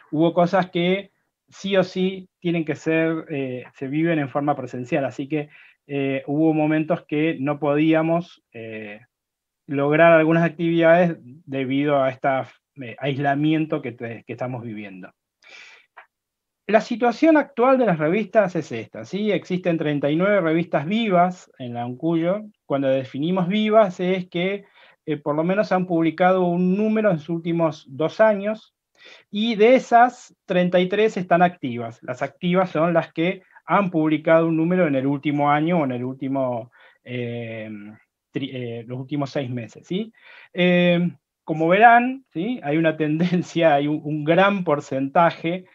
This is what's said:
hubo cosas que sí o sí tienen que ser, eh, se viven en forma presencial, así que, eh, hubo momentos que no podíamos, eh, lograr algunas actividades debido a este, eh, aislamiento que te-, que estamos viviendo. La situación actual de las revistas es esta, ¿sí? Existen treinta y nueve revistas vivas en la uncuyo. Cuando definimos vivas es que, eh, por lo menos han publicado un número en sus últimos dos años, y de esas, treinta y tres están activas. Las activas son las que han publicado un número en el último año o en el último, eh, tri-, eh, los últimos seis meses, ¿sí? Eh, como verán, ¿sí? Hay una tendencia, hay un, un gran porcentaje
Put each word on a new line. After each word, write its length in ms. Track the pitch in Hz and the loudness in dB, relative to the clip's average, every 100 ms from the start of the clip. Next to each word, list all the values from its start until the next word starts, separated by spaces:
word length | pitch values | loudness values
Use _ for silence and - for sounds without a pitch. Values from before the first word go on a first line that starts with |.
| _ | _
hubo 220 | 151 170 | 0 2
cosas 360 | 170 175 190 180 | 2 2 2 0
que 420 | 175 175 196 196 _ _ _ _ | 0 0 -2 -6 _ _ _ _
sí 280 | - 190 196 | -12 -2 0
o 60 | |
sí 440 | 185 185 185 190 185 _ | 0 0 -2 -4 -14 _
tienen 260 | 175 170 156 | -4 -2 -4
que 100 | 131 | -4
ser, 500 | 160 160 165 160 - | 0 0 0 -2 -6
eh, 340 | 143 131 127 - | -6 -6 -8 -12
se 140 | - 135 | -12 -6
viven 320 | 151 165 160 | -2 0 0
en 100 | 135 | -2
forma 260 | 147 147 139 | -2 -2 -4
presencial, 500 | 127 123 123 160 131 | -6 -10 -4 -4 -4
así 240 | 120 139 | -6 -6
que, 200 | 151 147 - - _ - | -6 -6 -14 -20 _ -8
eh, 360 | 139 135 135 - | -4 -4 -4 -2
hubo 260 | 147 160 | 0 2
momentos 520 | 156 151 156 156 165 - | 2 2 0 0 -4 -4
que 300 | 151 160 160 | -2 -2 -2
no 180 | 139 143 | -4 -2
podíamos, 840 | 147 143 160 160 160 170 175 - _ | 0 2 2 2 2 -2 -4 -14 _
eh, 480 | 117 113 110 104 104 _ _ _ _ _ _ - | -16 -14 -12 -14 -18 _ _ _ _ _ _ -6
lograr 440 | 139 143 151 170 | -2 2 6 8
algunas 320 | 160 156 165 | 6 6 2
actividades 720 | 170 151 170 165 165 170 175 160 | 0 -2 -2 4 6 6 4 -2
debido 840 | 123 147 - 135 127 139 147 143 | -12 -20 -10 -6 -2 -2 0 0
a 60 | 131 | 0
este, 180 | 127 139 131 123 - _ - | -2 -2 -2 -4 -14 _ -18
eh, 160 | 117 107 | -16 -8
aislamiento 840 | 139 135 143 139 151 160 156 151 | -6 -2 -2 0 0 0 -2 -4
que 120 | 127 | -6
te-, 300 | 117 117 107 - | -10 -12 -12 -12
que 60 | |
estamos 280 | 120 127 123 | -10 -8 -8
viviendo. 500 | 117 107 101 95 92 _ _ _ - - - - _ - - _ _ _ _ _ - | -10 -12 -14 -16 -20 _ _ _ -20 -20 -20 -20 _ -20 -20 _ _ _ _ _ 0
La 120 | 214 | 0
situación 560 | - 226 240 226 320 302 | 0 -2 -2 2 4 4
actual 420 | 277 - 254 262 | 2 0 2 2
de 80 | 226 | 2
las 120 | 160 | 0
revistas 580 | 156 202 185 226 185 170 | 0 0 0 2 2 -2
es 160 | - | -6
esta, 320 | 113 107 107 | -8 -10 -14
¿sí? 280 | 113 190 214 | -10 -6 -2
Existen 460 | 180 - 180 180 165 | -2 -4 -4 -2 -2
treinta 320 | 151 147 143 | -2 -2 0
y 60 | 156 | 0
nueve 240 | 196 202 | 2 2
revistas 460 | 165 165 175 160 147 | 2 0 -2 -4 -2
vivas 640 | 220 226 175 180 180 - - | -2 2 2 2 -2 -16 -16
en 140 | 123 | -10
la 120 | 120 123 | -8 -8
uncuyo. 580 | 127 165 165 170 208 214 _ - | -6 -2 0 0 -2 -6 _ -6
Cuando 220 | 139 135 | -2 0
definimos 640 | 135 127 135 160 185 175 | 0 -2 -4 -2 0 0
vivas 500 | 214 214 220 202 180 | 0 2 4 4 0
es 300 | 180 190 180 | -2 -2 -4
que, 340 | 170 185 202 - _ - _ - | -4 -4 -6 -12 _ -20 _ -8
eh, 120 | 147 | -6
por 180 | 151 147 | -4 -2
lo 80 | |
menos 300 | 170 196 202 | 0 0 0
han 120 | 185 180 | 0 0
publicado 600 | 175 165 156 180 190 180 | 0 0 2 2 2 2
un 320 | 175 180 196 | 0 0 0
número 340 | 220 220 214 | 0 0 0
en 80 | 165 | -2
sus 100 | 160 | -4
últimos 560 | 170 170 165 160 - - | -6 -2 0 -2 -4 -12
dos 320 | 135 147 - | -6 -2 2
años, 520 | 220 202 208 220 _ _ _ _ - - _ | 2 2 -4 -8 _ _ _ _ -20 -20 _
y 240 | 208 226 202 | -4 -2 4
de 200 | 220 262 | 6 4
esas, 600 | - 233 247 - - _ - | 4 4 4 0 -18 _ -2
treinta 340 | 180 180 180 | 0 2 2
y 80 | 180 | 2
tres 300 | 202 220 214 | 2 0 0
están 240 | 180 170 | 2 4
activas. 600 | 175 180 135 120 117 117 | 4 0 -6 -6 -8 -12
Las 180 | - 123 | -12 -8
activas 480 | 139 - 180 180 180 | -8 -4 0 0 0
son 240 | 156 170 | 0 0
las 180 | 165 - | 0 -2
que 300 | - 170 196 - - - | -4 -4 -4 -12 -16 -2
han 240 | 185 190 | 0 0
publicado 580 | 170 156 151 160 165 165 | 0 0 0 4 4 4
un 80 | 160 | 0
número 320 | 165 180 165 | 0 0 0
en 80 | 135 | 0
el 120 | 135 | -2
último 440 | 143 151 143 143 | -2 -2 0 2
año 280 | 147 160 175 | 2 2 0
o 60 | 135 | 0
en 60 | |
el 120 | 123 127 | -4 -8
último, 640 | 135 135 139 127 117 120 _ - _ | -8 -6 -2 -2 -4 -10 _ -20 _
eh, 640 | 120 123 120 120 113 113 110 104 104 107 _ _ _ | -12 -8 -8 -8 -10 -12 -12 -14 -16 -20 _ _ _
tri-, 200 | 139 135 | -10 -8
eh, 300 | 131 120 117 113 | -10 -10 -10 -12
los 120 | 127 | -12
últimos 320 | 131 147 135 | -8 -6 -6
seis 180 | 151 131 | -6 -6
meses, 380 | 123 110 - - | -8 -10 -16 -8
¿sí? 260 | 180 226 - - - - | -8 -8 -14 -20 -20 -10
Eh, 560 | 185 180 180 175 175 175 131 _ _ | -2 2 4 4 2 0 -6 _ _
como 240 | - 156 165 | -6 0 2
verán, 560 | 190 233 233 247 269 _ | 6 8 6 4 -4 _
¿sí? 320 | 160 208 254 | -8 -6 -6
Hay 140 | 143 156 | -2 0
una 180 | 160 151 | 0 0
tendencia, 760 | 151 156 175 175 - 165 165 | -2 0 0 -2 -2 2 4
hay 140 | 143 147 | 4 0
un, 120 | 151 147 | -4 -4
un 180 | 151 | -4
gran 400 | 147 170 196 202 | 2 4 4 2
porcentaje 1000 | 175 147 - 131 135 180 170 - 165 185 - | -2 -2 -4 -6 0 2 2 0 -6 -8 -10